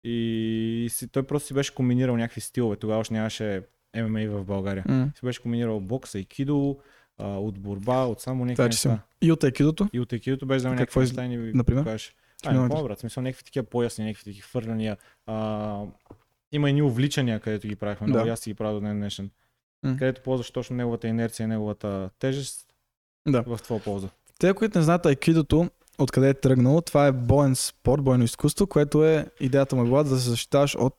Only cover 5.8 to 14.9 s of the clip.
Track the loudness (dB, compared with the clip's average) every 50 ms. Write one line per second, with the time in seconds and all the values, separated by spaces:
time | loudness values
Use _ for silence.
5.8 | -4 -6 -6 -6 -8 -8 -10 -10 -10 _ -8 -6 -4 0 0 0 0 0 -2 -6
6.8 | _ _ _ _ _ _ _ _ -8 -6 -4 -4 -4 -6 -6 -8 -8 -8 -8 -4
7.8 | -2 0 0 0 0 0 -2 -6 -6 -6 -4 -4 -2 -2 0 2 2 2 2 0
8.8 | 0 0 0 0 -2 _ _ _ 4 4 4 4 2 0 2 4 2 2 4 2
9.8 | -2 -2 0 -4 -4 -4 -4 -6 -4 -4 -4 -4 -2 -2 0 0 0 0 0 0
10.8 | -2 0 2 2 2 2 0 -4 -6 -4 -6 -6 -6 0 0 2 2 4 2 2
11.8 | 0 -2 -4 -6 -8 -14 _ _ _ _ _ _ -2 0 2 2 2 2 0 -2
12.8 | -2 -4 -6 -8 -10 -10 -8 -6 -6 -6 -8 -10 -16 -8 -6 -6 -6 -2 -2 -2
13.8 | -2 -2 -2 -6 -6 -6 -6 -10 -12 -18 -18 -18 -20 -8 -8 -6 -6 -4 -4 -4
14.8 | -4 -4